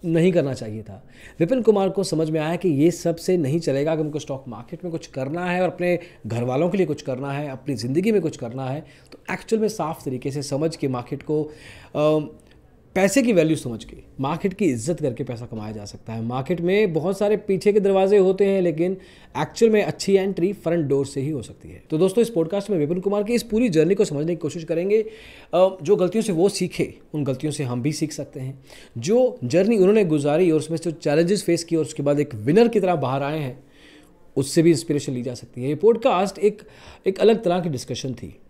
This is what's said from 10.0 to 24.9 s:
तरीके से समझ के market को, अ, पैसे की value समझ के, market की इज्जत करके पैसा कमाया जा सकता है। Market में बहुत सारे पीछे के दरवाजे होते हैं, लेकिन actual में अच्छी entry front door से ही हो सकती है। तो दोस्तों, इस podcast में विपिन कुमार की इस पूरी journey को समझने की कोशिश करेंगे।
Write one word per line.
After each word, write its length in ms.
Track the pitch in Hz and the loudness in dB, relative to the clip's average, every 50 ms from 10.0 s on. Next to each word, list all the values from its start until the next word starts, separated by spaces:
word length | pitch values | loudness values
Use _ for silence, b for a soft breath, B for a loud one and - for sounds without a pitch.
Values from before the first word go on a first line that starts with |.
| - | -6
तरीके 260 | 147 131 127 131 143 | -8 -8 -6 -6 -6
से 120 | 131 147 139 | -6 -6 -6
समझ 320 | 139 139 135 151 165 156 | -4 -4 -2 -2 -2 -2
के 120 | - - 139 | -2 -4 -4
market 360 | 127 123 120 - - 139 - | -2 -4 -6 -6 -10 -10 -6
को, 200 | - 156 151 151 151 B B B B B B B B B | -4 -2 -2 -2 -4 B B B B B B B B B
अ, 320 | 143 151 151 156 156 151 135 - - - - - - _ - _ _ _ - _ | 0 2 2 2 2 0 -4 -12 -18 -20 -20 -20 -20 _ -20 _ _ _ -6 _
पैसे 260 | 190 190 196 196 277 | 0 2 4 4 4
की 120 | 262 233 226 | 4 4 4
value 220 | 170 156 160 160 | 4 4 4 2
समझ 280 | 135 - 127 117 107 - | 0 -2 -8 -8 -8 -10
के, 140 | - - - - - - - | -14 -18 -20 -20 -20 -10 -6
market 340 | 135 139 160 160 - 202 180 | -4 -4 -4 -2 -2 -4 -2
की 120 | - 208 | 2 0
इज्जत 340 | 170 127 117 107 143 175 151 | 0 0 0 -2 -4 -4 -2
करके 240 | 151 139 117 113 143 | -2 -4 -2 -4 -8
पैसा 220 | - 123 113 120 | -8 -8 -10 -10
कमाया 260 | 117 - 113 107 107 | -10 -10 -10 -8 -8
जा 140 | 110 107 104 | -10 -10 -12
सकता 280 | 104 - - - - 110 | -14 -16 -16 -12 -10 -8
है। 100 | 113 113 | -6 -6
Market 380 | 117 123 131 135 - 185 165 | -4 -4 -6 -2 -2 -2 -2
में 320 | 170 175 190 202 220 202 160 | 0 0 2 2 2 2 0
बहुत 240 | 160 143 185 196 196 | 0 -2 -2 -2 0
सारे 200 | 214 202 214 208 | 0 0 0 0
पीछे 360 | 208 - 196 190 - 208 202 | 0 -2 -2 2 2 4 4
के 60 | 214 | 4
दरवाजे 380 | 190 196 196 190 190 190 202 208 | 4 4 4 4 4 6 6 6
होते 280 | 185 185 190 185 202 | 6 4 4 4 2
हैं, 160 | 196 196 196 | 2 4 2
लेकिन 360 | 185 175 160 151 165 180 190 185 B B B B B B - - | 2 0 2 0 0 -2 -2 -6 B B B B B B -6 -6
actual 340 | 151 156 - - 226 226 | -6 -6 0 4 4 6
में 120 | 214 214 196 | 6 4 2
अच्छी 320 | 147 - - - - 196 | 0 -2 -6 -2 2 2
entry 380 | 196 185 196 196 190 170 190 202 | 2 2 2 -2 0 0 -2 -2
front 320 | - - 165 165 170 160 | -2 -2 -2 0 0 0
door 200 | 135 139 139 139 | 2 0 0 0
से 160 | 135 - 143 | -2 -4 -6
ही 80 | 131 143 | -4 -4
हो 120 | 156 135 | -4 -6
सकती 280 | 104 - - - - 82 | -8 -10 -16 -18 -18 -20
है। 140 | - - - _ | -20 -20 -10 _
तो 80 | 156 156 | 0 2
दोस्तों, 240 | 175 190 190 240 | 2 2 4 2
इस 80 | 233 226 | 0 2
podcast 400 | 233 175 165 160 202 202 196 - | 2 0 0 0 -2 -4 -2 -2
में 80 | 208 170 | -2 0
विपिन 220 | 147 143 175 185 | 0 0 -2 -2
कुमार 240 | 185 202 196 208 208 | -2 -2 -2 0 -2
की 100 | 196 240 | 0 0
इस 100 | 233 233 | -2 -2
पूरी 260 | - - 220 254 240 | 0 0 0 0 2
journey 260 | 165 156 160 165 196 | 4 4 4 4 4
को 100 | 196 214 | 2 2
समझने 260 | - 156 139 151 165 | 0 0 -4 -4 -4
की 40 | 175 | -4
कोशिश 280 | 165 - 151 - 175 160 | -4 -4 -6 -8 -8 -6
करेंगे। 420 | 156 170 165 175 196 | -4 -4 -2 0 2